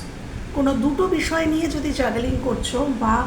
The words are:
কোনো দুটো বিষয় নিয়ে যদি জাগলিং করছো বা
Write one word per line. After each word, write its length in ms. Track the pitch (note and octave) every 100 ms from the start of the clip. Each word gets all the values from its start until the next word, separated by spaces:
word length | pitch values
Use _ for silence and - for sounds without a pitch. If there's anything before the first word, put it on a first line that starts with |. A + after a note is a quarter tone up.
| - - - - - C#4+
কোনো 160 | C4+ B3+
দুটো 200 | C#4 C#4+ F#4 D#4+
বিষয় 280 | - E4 D#4
নিয়ে 140 | D#4 D#4+ D4
যদি 160 | C#4+ C#4
জাগলিং 340 | A#3+ A3+ B3+ B3+ C4
করছো 320 | G3 - B3+ C#4+ A3
বা 120 | A3 A3+